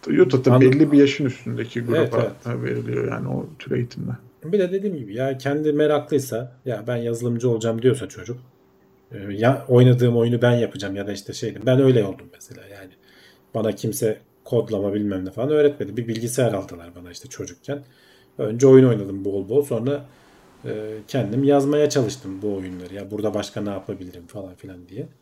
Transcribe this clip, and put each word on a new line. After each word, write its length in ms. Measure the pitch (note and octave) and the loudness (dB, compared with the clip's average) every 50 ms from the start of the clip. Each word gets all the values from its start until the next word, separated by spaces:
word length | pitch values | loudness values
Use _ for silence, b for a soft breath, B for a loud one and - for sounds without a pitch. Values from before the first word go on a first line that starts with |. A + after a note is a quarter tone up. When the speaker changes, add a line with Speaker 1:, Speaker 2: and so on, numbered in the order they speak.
| - - | -4 -2
Speaker 1:
Yok, 220 | - D#3 F#3 - - | 4 4 4 4 4
zaten 200 | B2+ - C3+ B2 | 2 4 6 6
Speaker 2:
Anladım. 200 | B2+ C3 B2+ C3 | 8 8 6 6
Speaker 1:
belli 200 | C#3+ D#3 C#3+ D3 | 6 4 6 6
bir 60 | C#3+ | 6
yaşın 260 | C#3+ C#3 C#3 - D3+ | 6 6 4 0 -4
üstündeki 560 | B2+ B2 - - A#2+ A#2+ A#2+ A#2 A2 - A#2+ | -4 -4 -6 -10 -10 -8 -8 -8 -8 -8 -8
gruba 160 | A#2 A#2 A#2 D#3+ | -4 -2 0 0
Speaker 2:
Evet, 160 | D3+ A#2+ - A#2 A#2 G#2 G2+ - - | 0 0 0 -2 -2 -2 -6 -10 -10
evet. 160 | A#2+ A#2+ B2 B2 | -8 -8 -6 -6
Speaker 1:
veriliyor 500 | B2+ A#2+ A#2+ A#2 A#2 A#2+ A#2+ - A#2+ - | -6 -6 -6 -6 -6 -4 -4 -4 -4 -6
yani 160 | - - - | -6 -6 -6
o 180 | - - - - - - | -6 -6 -8 -10 -14 -18
tür 180 | - - - | -8 -6 -4
eğitimler. 380 | B2 B2 A#2+ - - - B2 B2 - - - _ _ - | -4 -4 -6 -8 -10 -8 -8 -10 -10 -12 -20 _ _ -8
Speaker 2:
Bir 140 | D3+ F3+ G#3 | -2 -2 0
de 140 | F3+ F3 F3+ | 0 0 -2
dediğim 240 | G3 F#3+ G#3 F#3 | -4 -4 -4 -6
gibi 180 | D3+ A#2+ G2+ G2 | -6 -10 -10 -6
ya 240 | A2+ C3 C3+ C3+ B2+ | -4 -4 -4 -4 -4
kendi 340 | - C#3 C#3+ D3+ D3+ D3+ D3 | -4 -4 -2 0 0 0 2
meraklıysa, 800 | D3 D3+ D3 D3 C#3+ D3 - D#3+ C#3 C3 - A#2+ A2+ B2 - - _ _ | 2 2 2 2 0 -2 0 -2 -2 -2 -2 -6 -8 -8 -8 -16 _ _
ya 200 | C3 A#2+ G#2 G#2+ | -8 -8 -8 -6
ben 100 | A#2 B2 | -6 -6
yazılımcı 540 | A#2+ A#2 A#2 A#2 A2+ A#2+ A#2+ A#2+ A#2 A#2+ B2+ | -4 -4 -4 -4 -4 -4 -4 -4 -2 0 0
olacağım 320 | A#2 A2 A2 A#2 A2+ A2+ A2 | 0 0 0 -2 -4 2 4
diyorsa 260 | C3 A#2 - G#2 - | 2 2 2 -4 -12
çocuk, 280 | - - F2+ - B2 - - _ _ _ _ _ _ _ _ _ _ _ _ _ B2 | -14 -16 -14 -14 -14 -14 -16 _ _ _ _ _ _ _ _ _ _ _ _ _ -16
e, 60 | G#2 | -14
ya 460 | G2 G2+ G2+ G2+ A2 B2 C3+ C3 - - | -12 -10 -6 0 2 2 2 2 0 4
oynadığım 480 | B2 A#2+ B2+ B2+ B2 B2 B2+ A#2+ A#2 | 6 8 8 8 6 6 4 2 2
oyunu 260 | A#2 A#2 A#2+ A#2+ A2+ A#2+ | 2 2 2 2 2 2
ben 100 | A#2+ A#2+ | 2 4
yapacağım 440 | A#2+ A#2 G2+ - F#2+ G2+ G2 F#2+ | 2 0 -2 -4 -8 -8 -8 -6
ya 100 | G2+ G2 | -6 -6
da 60 | G2+ G2+ | -8 -8
işte 200 | G2+ - - G#2+ | -10 -10 -14 -12
şeydi. 280 | - - A2+ - - - | -10 -8 -10 -10 -4 0
Ben 140 | B2+ B2+ C3 | 2 4 6
öyle 240 | C#3 C3 B2+ A#2 G#2 | 6 6 6 4 2
oldum 220 | G2 F2+ - - - - | 0 -4 -10 -16 -20 -20
mesela 300 | - - - - - - | -20 -20 -20 -20 -20 -20
yani. 240 | - G2 F#2+ F#2+ F2+ _ _ b b b b b b b b b _ _ | -20 -20 -20 -20 -20 _ _ b b b b b b b b b _ _
Bana 180 | A2+ G#2+ A2 G2+ | -2 -2 -2 -2
kimse 460 | - - A#2 G#2 - B2 A2 G#2+ - _ _ _ _ _ | -2 -4 -6 -4 0 -2 -2 -2 -2 _ _ _ _ _
kodlama 500 | - - A#2 - - A2 G2 G2+ G2+ G2 | -2 0 0 0 0 -2 -2 -2 -2 -2
bilmem 300 | G#2 G#2 G#2 G2 F#2 F#2 | -2 -2 -2 -4 -4 -6
ne 60 | F#2+ | -8
falan 200 | - A2+ A#2+ C#3+ | -6 -6 -2 0
öğretmedi. 460 | D3+ D3+ D3 C#3+ C#3+ - G#2+ G2 G2+ | 2 4 4 2 2 0 -10 -8 -6
Bir 120 | A#2 A#2 A2+ | -8 -6 -6
bilgisayar 440 | A2+ A2+ A2+ A#2+ - - B2+ A2+ G#2 | -6 -6 -6 -4 0 0 0 0 0
aldılar 380 | G2 F2+ - F2+ E2+ E2 E2 E2+ | -2 -6 -8 -14 -18 -18 -20 -20
bana 140 | F2+ F2 F2+ | -20 -20 -20
işte 180 | F2 - - B2 | -20 -20 -20 -20
çocukken. 540 | - - G2+ - F2 _ _ - C#3 D3 B2+ b b b b b b b b b b - | -14 -14 -14 -14 -14 _ _ -10 -10 -10 -10 b b b b b b b b b b -8
Önce 280 | C3 G#2+ A2 A#2+ C#3 | -6 -6 -2 4 8
oyun 220 | C3+ C3 C3 C3 B2+ | 10 10 10 10 8
oynadım 360 | A#2 G#2 G2+ F#2+ G2 G2 G2 | 4 2 -2 -6 -8 -6 -6
bol 240 | G2+ G2 G2 F#2+ F#2 | -4 -4 -4 -4 0
bol. 140 | A2 D3 C#3+ | 0 0 0
Sonra, 420 | - B2+ A2 A2+ C3 C#3+ C#3+ - b b b b b b b b b _ _ - | 0 -4 -4 -2 -4 -4 -6 -8 b b b b b b b b b _ _ -12
e, 300 | B2 A2+ G#2+ G#2+ A2 A2 A2 G#2 - | -10 -10 -8 -8 -10 -12 -14 -14 -6
kendim 360 | - C#3 A2+ G2 G#2+ B2+ C#3 | -4 -4 -4 -2 -2 0 2
yazmaya 440 | C#3 C#3+ C#3+ C3+ C#3+ D3 D3 D3+ D3 | 4 4 4 2 2 2 2 2 2
çalıştım 520 | - C#3+ A#2+ G#2 - - - F#2+ G2 F#2+ G2+ | 2 0 0 0 -4 -8 -12 -12 -12 -8 -6
bu 120 | G#2 G2+ | -6 -6
oyunları. 380 | F#2+ F#2 F#2 F#2 F2+ F2+ - G2 | -6 -8 -10 -12 -14 -14 -14 -14
Ya 160 | G2+ G2 G2 | -14 -12 -10
burada 240 | G#2 G#2 G#2 G#2+ G2 | -8 -4 -4 -4 -4
başka 260 | G#2 G2+ - - A2 | -4 -6 -6 -8 -8
ne 100 | G#2 G2+ | -8 -8
yapabilirim 560 | G2 G2 - - G#2 F2+ F#2 F2+ F2+ F2+ E2+ | -8 -8 -10 -10 -12 -12 -12 -16 -18 -18 -20
falan 280 | E2+ - G#2+ F#2+ F#2 F2+ | -18 -16 -16 -14 -16 -16
filan 340 | _ - G2 F#2 F2+ F2 F2 | _ -20 -20 -20 -20 -20 -18
diye. 180 | F#2+ A2 D3+ D#3+ _ _ | -14 -14 -14 -14 _ _